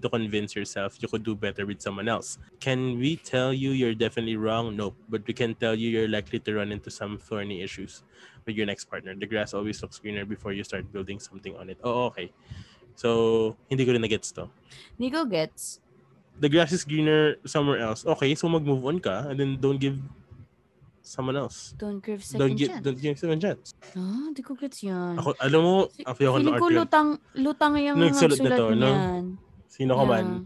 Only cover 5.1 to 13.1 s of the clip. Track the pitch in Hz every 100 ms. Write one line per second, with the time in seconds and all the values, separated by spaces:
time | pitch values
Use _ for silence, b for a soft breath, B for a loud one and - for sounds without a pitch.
5.1 | 110 104 - 117 110 113 110 117 113 110
6.1 | 107 - 113 - 107 104 104 - - 104
7.1 | 104 - 107 101 92 95 - 95 - -
8.1 | B B B - 107 101 98 - 92 95
9.1 | 98 101 107 104 101 107 104 98 - 107
10.1 | 104 101 98 104 98 101 98 92 101 95
11.1 | 101 - 95 98 87 92 90 120 120 123
12.1 | 98 90 - B B B B B - 120